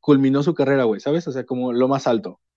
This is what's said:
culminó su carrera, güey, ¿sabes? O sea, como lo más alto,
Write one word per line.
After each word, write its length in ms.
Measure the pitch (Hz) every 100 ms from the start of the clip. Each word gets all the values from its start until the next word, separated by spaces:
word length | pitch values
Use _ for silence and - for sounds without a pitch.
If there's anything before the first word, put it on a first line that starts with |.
culminó 400 | - 143 135 139
su 140 | 143 160
carrera, 300 | 135 139 123
güey, 140 | 101
¿sabes? 280 | 139 160 165
O 40 |
sea, 140 | 131 120
como 260 | 123 127
lo 160 | 120 131
más 200 | 135 135
alto, 320 | 113 - - _